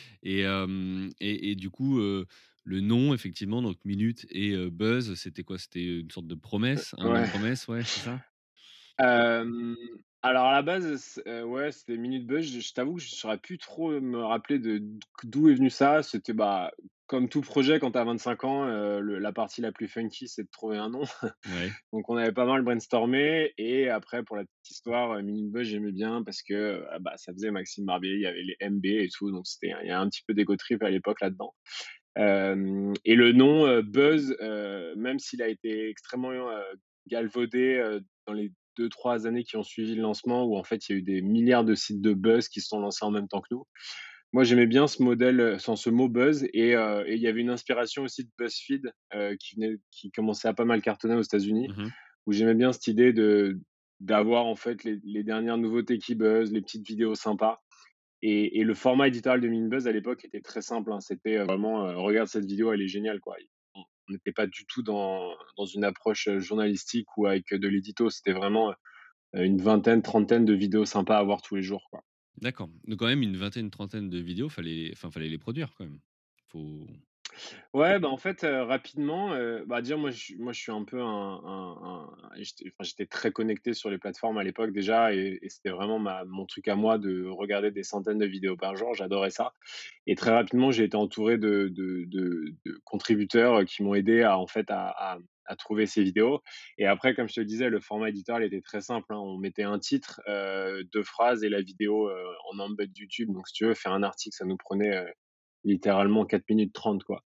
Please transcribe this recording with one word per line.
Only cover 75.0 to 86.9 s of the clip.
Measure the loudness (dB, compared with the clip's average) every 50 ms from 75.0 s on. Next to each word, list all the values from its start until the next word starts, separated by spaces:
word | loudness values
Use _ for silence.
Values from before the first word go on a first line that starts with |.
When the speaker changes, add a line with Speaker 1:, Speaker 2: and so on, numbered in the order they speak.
| -14 -14
Speaker 1:
fallait | -10 -8 -8 -8
les | -8 -8
produire | -8 -8 -8 -6 -8 -10 _
quand | -14 -16
même. | -16 -16 -18 _ _ _ _ _ _ _ _ _
Faut | _ -16 -14 -14 -12 -14 -14 -16 -18 -20 -20 _ _ _ _ -20 -20 -20 -18 -18 -18 -18 -20 -14 _ 2
Speaker 2:
Ouais, | 4 4 6 4 4
bah, | 2 0
en | -4
fait, | -4 -4 -6 -6 -4 -2
heu, | 0 0 0 0
rapidement, | 0 -2 -2 -4 -6 -6 -4 -2 -2 -2 -2 -4 -4 -2
heu, | -2 -2 -4 -4 -6 -6
bah, | -4 -4 -4 -4
dire | -4 -4 -4
moi | -4 -4
je | -6 -8
suis, | -12 -14 -12
moi | -10 -8 -8 -8
je | -8
suis | -8 -8 -6
un | -8 -8
peu | -6 -6 -6
un, | -4
un, | -4 -4 -4 -6 -8 -8 -10 -12 -12 -10 -10 -10 -12 -12 -14 -14
un, | -14 -14 -14 -14 -18 -20 -20 -20 -20 -16
et | -16 -16
j'étais, | -16 -16 -16 -16 -16
enfin, | -14 -12 -12
j'étais | -10 -8 -8 -8
très | -8 -6 -4 -4 -2 -2
connecté | -2 -2 -2 -2 -4 -4 -6 -6
sur | -4 -4 -6
les | -6 -6
plateformes | -6 -8 -8 -6 -4 -4 -4 -4
à | -4
l'époque | -4 -4 -4 -4 -4 -2
déjà | -2 0 2 4 4 4 4 2
et, | 0 -2 -2 -4 -8 -12
et | -14
c'était | -14 -10 -8 -6
vraiment | -6 -4 -4 -2 -2 -2
ma, | -2 -4 -6 -6 -10
mon | -10 -10 -10 -10
truc | -10 -12 -8 -4 -2
à | 0
moi | 2 4 2